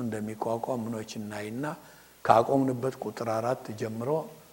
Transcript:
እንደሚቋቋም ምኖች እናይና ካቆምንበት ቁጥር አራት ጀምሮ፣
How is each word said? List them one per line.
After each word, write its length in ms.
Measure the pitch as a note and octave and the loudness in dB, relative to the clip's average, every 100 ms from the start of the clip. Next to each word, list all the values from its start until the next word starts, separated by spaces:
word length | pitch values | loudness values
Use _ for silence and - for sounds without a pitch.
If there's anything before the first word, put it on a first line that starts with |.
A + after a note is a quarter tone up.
እንደሚቋቋም 800 | B2 G#2+ G#2+ G#2+ A#2 A#2 - B2+ | -4 -4 -6 -4 -2 -2 -2 -4
ምኖች 300 | A2+ A2+ G#2+ | -2 -6 -6
እናይና 500 | A#2+ G#2 G#2 G#2+ A#2 D3 E3 - - - - | -8 -8 -8 -6 -6 -6 -8 -14 -20 -20 -10
ካቆምንበት 680 | - A2 A#2 C3+ C3+ B2 B2+ B2+ | 8 8 8 4 4 2 -2 -2
ቁጥር 300 | G#2+ G#2+ A#2 | -8 -4 -2
አራት 340 | A2 A#2 C3 - | 0 0 -2 -4
ጀምሮ፣ 360 | A2 A2+ A2 A#2+ D#3 - - - | -6 -6 -4 -2 -2 -4 -14 -20